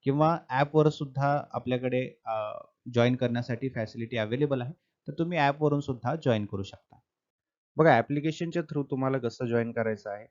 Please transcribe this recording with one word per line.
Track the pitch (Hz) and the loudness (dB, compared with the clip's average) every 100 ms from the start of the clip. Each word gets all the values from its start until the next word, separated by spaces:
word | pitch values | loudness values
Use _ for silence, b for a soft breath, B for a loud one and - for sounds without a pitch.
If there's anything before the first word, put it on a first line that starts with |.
किंवा | - 139 156 165 - | 0 2 4 2 -2
ॲपवर | 127 143 156 151 | 0 2 4 4
सुद्धा | 147 143 131 143 143 - | 2 -8 -2 0 0 -2
आपल्याकडे, | 123 117 127 127 127 127 - | -6 -2 -2 0 -2 -2 -10
अ, | 117 110 107 - - _ - | -8 -6 -6 -10 -16 _ -4
जॉईन | 120 120 127 | 4 4 4
करण्यासाठी | 120 117 120 120 131 | 0 -2 -4 -4 -4
फॅसिलिटी | 123 110 - 113 120 | -4 -6 -6 -6 -4
अव्हेलेबल | 107 123 147 135 | -2 0 0 -2
आहे, | 123 170 _ _ - | -4 -10 _ _ -14
तर | |
तुम्ही | 143 165 175 | -6 -2 2
ॲपवरून | 143 143 151 143 | 2 2 0 0
सुद्धा | 139 123 120 160 | -2 -4 -4 -2
जॉईन | 143 110 104 | 0 0 0
करू | 101 | -6
शकता. | 98 - _ - _ _ _ _ _ _ _ - | -8 -12 _ -20 _ _ _ _ _ _ _ 4
बघा, | 160 120 | 6 6
ॲप्लिकेशनच्या | 117 143 151 156 170 170 | 4 -2 -2 -4 -4 -4
through | 160 147 139 | -4 -4 -2
तुम्हाला | 135 131 131 | -2 0 0
कसं | 117 - 123 | -2 -4 0
जॉईन | 117 117 | 0 0
करायचं | 117 113 107 107 | -2 -2 -2 -6
आहे. | 101 110 | -12 -14